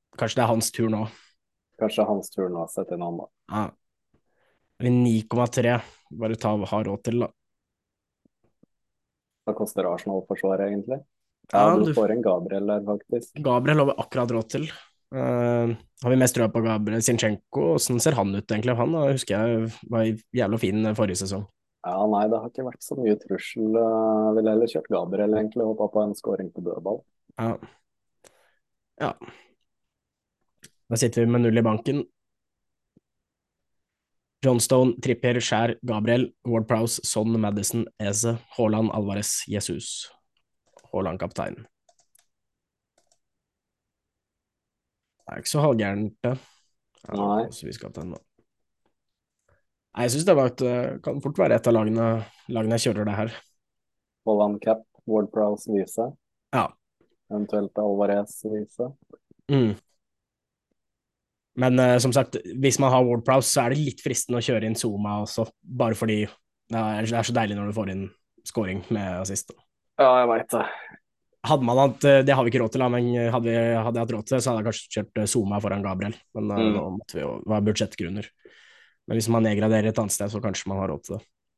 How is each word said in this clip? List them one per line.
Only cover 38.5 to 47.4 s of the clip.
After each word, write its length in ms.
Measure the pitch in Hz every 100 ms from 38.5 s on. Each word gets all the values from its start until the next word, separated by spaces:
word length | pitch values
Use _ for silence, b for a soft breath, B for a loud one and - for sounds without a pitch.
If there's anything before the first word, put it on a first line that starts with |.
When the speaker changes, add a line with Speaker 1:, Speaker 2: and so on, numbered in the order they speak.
| -
Speaker 1:
Haaland, 340 | 110 107 110 107
Alvarez, 380 | 101 98 104 - -
Jesus. 600 | 101 - 78 - - - _ _ _ _ _ _ - _
Haaland 260 | 95 92 92
kaptein. 380 | 85 - - - 107 _ _ _ _ _ _ _ _ _ _ _ _ _ _ _ _ _ _ _ _ _ _ _ _ _ _ _ _ _ _ _ _ _ _ _ -
Det 80 | -
er 80 |
ikke 80 | -
så 100 | 151
halvgærent, 540 | 151 117 101 98 107 -
det. 80 | 120 131 b b b _ _ _
Ja, 160 | - 101
Speaker 2:
Nei. 240 | 101 104